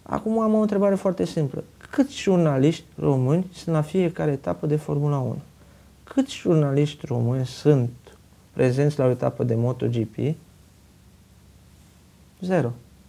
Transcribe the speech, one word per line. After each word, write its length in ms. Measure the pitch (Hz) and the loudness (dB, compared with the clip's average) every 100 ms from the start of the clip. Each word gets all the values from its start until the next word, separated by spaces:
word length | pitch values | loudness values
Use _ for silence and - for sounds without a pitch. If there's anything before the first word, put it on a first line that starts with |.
Acum 360 | - - 214 220 | -6 -4 -2 0
am 140 | 220 | 2
o 40 | 220 | 2
întrebare 360 | 208 202 202 | 2 2 2
foarte 300 | 190 196 180 | 2 0 -2
simplă. 400 | 180 165 139 - - - - | -2 -2 -4 -4 -12 -16 -8
Câți 260 | - - - | -2 -2 -2
jurnaliști 640 | - 180 160 135 143 - - - | 0 2 4 2 2 0 -8 -4
români 460 | 151 135 127 165 185 | 0 2 2 0 -2
sunt 220 | - - | -8 -4
la 80 | 156 | -2
fiecare 480 | 151 190 175 165 156 | 0 0 0 0 -4
etapă 360 | 139 175 170 156 | -4 -4 -6 -2
de 100 | 151 | -2
Formula 420 | 151 147 147 143 | -2 -2 -2 -2
unu? 200 | 123 - - - - - - - | -4 -6 -12 -20 -20 -20 -20 -20
Câți 300 | - - 269 | -8 -2 -2
jurnaliști 720 | - - 160 143 139 147 - - | -2 2 2 4 2 0 -2 -6
români 400 | 120 117 131 127 | -2 0 0 -4
sunt 440 | - 147 143 120 - - - - - - | 0 4 4 2 -4 -20 -20 -20 -20 -10
prezenți 460 | - 131 131 147 147 | 0 0 2 0 2
la 60 | |
o 60 | 127 | 2
etapă 340 | 127 131 - | 2 -2 -2
de 100 | 120 | -2
Moto 320 | 113 120 123 120 | 0 0 0 -2
G 180 | 120 107 | -2 -4
P? 280 | - 123 160 - - - - - - - - - - - - - - - _ _ _ - - | -2 -4 -4 -10 -20 -20 -20 -20 -20 -20 -20 -20 -20 -20 -20 -20 -20 -20 _ _ _ -20 -10
Zero. 320 | 185 185 120 120 - - | -2 0 0 -4 -14 -20